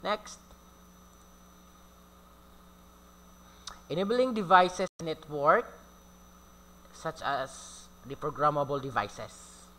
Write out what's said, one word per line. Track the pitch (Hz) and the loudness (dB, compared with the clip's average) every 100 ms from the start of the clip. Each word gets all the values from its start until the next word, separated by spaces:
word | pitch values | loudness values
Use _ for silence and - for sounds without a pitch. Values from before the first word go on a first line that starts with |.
Next. | 175 208 - - - - - - - - - - - - - - - - - - - - - - - - - - - - - - - - - - - - - | -2 -4 -6 -20 -20 -20 -20 -20 -20 -20 -20 -20 -20 -20 -20 -20 -20 -20 -20 -20 -20 -20 -20 -20 -20 -20 -20 -20 -20 -20 -20 -20 -20 -20 -20 -20 -18 -18 -6
Enabling | 156 196 247 262 220 | -4 0 2 2 0
devices | 175 185 180 - 185 - | 6 8 6 2 -6 -6
network, | 165 156 - 151 143 202 240 - - - - - - - - - - - - | -8 -8 -8 2 6 6 4 -16 -20 -20 -20 -20 -20 -20 -20 -20 -20 -20 -20
such | - 160 156 | -10 -10 -6
as | - 139 131 - - - - - | -4 -4 -4 -10 -18 -20 -20 -20
the | 123 | -14
programmable | 135 147 143 147 147 139 139 | -8 -6 2 2 2 0 -2
devices. | 135 113 104 - 107 - - - - | -2 -4 -4 -8 -14 -16 -20 -20 -20